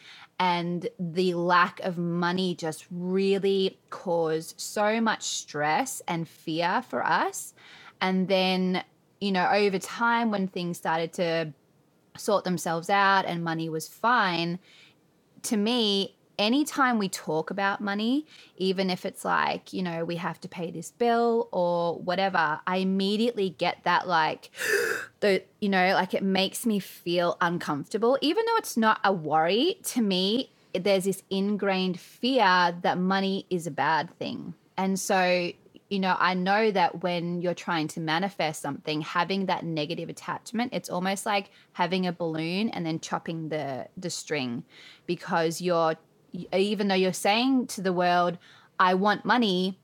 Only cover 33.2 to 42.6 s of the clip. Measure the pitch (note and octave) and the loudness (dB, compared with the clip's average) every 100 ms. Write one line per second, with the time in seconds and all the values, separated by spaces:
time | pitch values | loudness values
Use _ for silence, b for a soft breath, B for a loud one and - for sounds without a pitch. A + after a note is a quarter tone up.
33.2 | F#3+ G3 - F3+ E3 C#3 C#3+ D#3+ E3+ - | 0 -2 -4 -4 -4 -2 0 0 -2 -6
34.2 | - - - E3+ _ - F#3+ F#3+ - G3 | -8 -8 -10 -14 _ -4 -2 -2 0 2
35.2 | F3+ F3+ F3 - _ - _ G3 F#3+ F3+ | 4 2 0 -6 _ -20 _ -2 0 2
36.2 | E3+ F#3 F3+ G#3 A3+ F#3+ E3+ - F3+ F3 | 2 2 2 2 4 4 2 0 -2 -2
37.2 | E3+ F3 F3 E3+ - E3+ D3+ - D#3+ D#3+ | -2 -2 -2 -4 -2 -2 -2 -4 -2 0
38.2 | G3 - D#3+ D#3 D3+ C#3 - D3+ D#3+ F3 | -2 -2 -4 -4 -6 -6 -4 -4 -2 -2
39.2 | F3 G3 F#3+ F3+ E3 D#3+ D3+ E3+ D#3+ D#3 | 0 -2 -2 -2 -2 -4 -4 -6 -8 -10
40.2 | - D3 - A3 B3 F3 - F3 F#3 G3 | -8 -10 -6 -6 -4 -6 -6 -4 -2 -2
41.2 | - G3+ G3 b b - F3 F#3 F#3 F3 | -2 -2 -4 b b -2 0 0 -2 -2
42.2 | E3+ D#3+ D#3+ F3+ | -4 -2 -2 -2